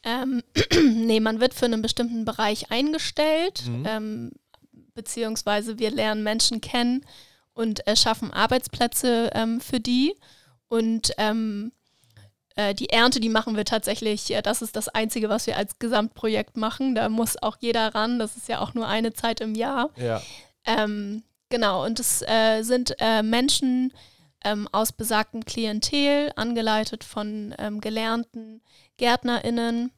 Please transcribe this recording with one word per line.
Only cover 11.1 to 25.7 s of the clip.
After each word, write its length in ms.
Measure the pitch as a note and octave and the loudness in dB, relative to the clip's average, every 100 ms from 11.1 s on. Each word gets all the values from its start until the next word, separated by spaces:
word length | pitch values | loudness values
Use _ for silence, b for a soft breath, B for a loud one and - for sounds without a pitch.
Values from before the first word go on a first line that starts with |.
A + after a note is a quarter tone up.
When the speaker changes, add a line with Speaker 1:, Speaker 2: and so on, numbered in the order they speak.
| - | 0
Speaker 1:
ähm, 540 | G#3+ A3 A3 G3+ A3 _ b b b b b _ _ | 0 2 -2 -4 -8 _ b b b b b _ _
äh, 200 | - G#3 | -2 -2
die 140 | G3+ C4 | 0 2
Ernte, 320 | A3+ A#3+ B3 | 6 6 4
die 80 | A3+ | 2
machen 280 | A3 A3 G#3+ | 2 0 -2
wir 80 | G3+ | 0
tatsächlich, 640 | A3 - G#3+ A3 G#3 - | 0 0 -2 -2 -2 -2
äh, 100 | - | -2
das 200 | G#3 G#3+ | 0 -2
ist 140 | A3 A3 | -4 -6
das 120 | - | -4
Einzige, 400 | A3 A3 A#3 G#3+ | -2 -2 -2 0
was 180 | A3 - | 0 0
wir 100 | - | -2
als 200 | G3+ - | -4 -4
Gesamtprojekt 760 | A#3 A3 A3+ - A3 G#3+ G#3+ - | 0 0 0 -2 -2 0 -2 -4
machen. 380 | A3 - C4+ | -4 -2 0
Da 140 | A3+ A3+ | 0 0
muss 260 | A3 A3+ - | 0 -2 -2
auch 140 | G#3+ - | -4 -2
jeder 340 | A#3 A3+ A3 | -2 2 2
ran, 240 | G#3+ A3 A#3+ | 0 0 0
das 180 | G#3+ - | -2 -6
ist 120 | - | -6
ja 120 | - | -4
auch 120 | G#3+ | -4
nur 120 | A#3+ A3+ | -4 -2
eine 240 | G#3+ A3+ | 0 0
Zeit 280 | A3 A#3 A3+ | -2 -2 -2
im 120 | A3 | -4
Jahr. 360 | A3 A#3 C4+ C#4+ - | -2 -2 -2 -2 -2
Speaker 2:
Ja. 260 | B2 A2+ B B B _ | -2 -2 B B B _
Speaker 1:
Ähm, 580 | - A3+ G#3+ G#3 G3+ G#3+ - _ _ | -2 0 0 -2 -6 -8 -12 _ _
genau, 340 | A#3+ A3 F#3 | 0 2 2
und 160 | C3+ A3+ | -2 -2
es, 220 | A#3+ - | -2 -2
äh, 400 | - A3 A3 A3 | 2 4 4 2
sind, 320 | A3+ B3+ B3 - | 2 0 0 0
äh, 240 | A3 A3 | 2 2
Menschen, 680 | G#3+ A#3 C4+ - C4 B3+ B3+ b b b b b | 2 2 2 2 2 2 0 b b b b b
ähm, 240 | G3+ G#3 G#3 | -2 -2 -2
aus 200 | G#3 A3 | 0 0
besagtem 520 | - A3+ G#3+ G#3+ A3+ | -2 0 0 0 -6
Klientel, 880 | A3 - A3 | -8 -4 -2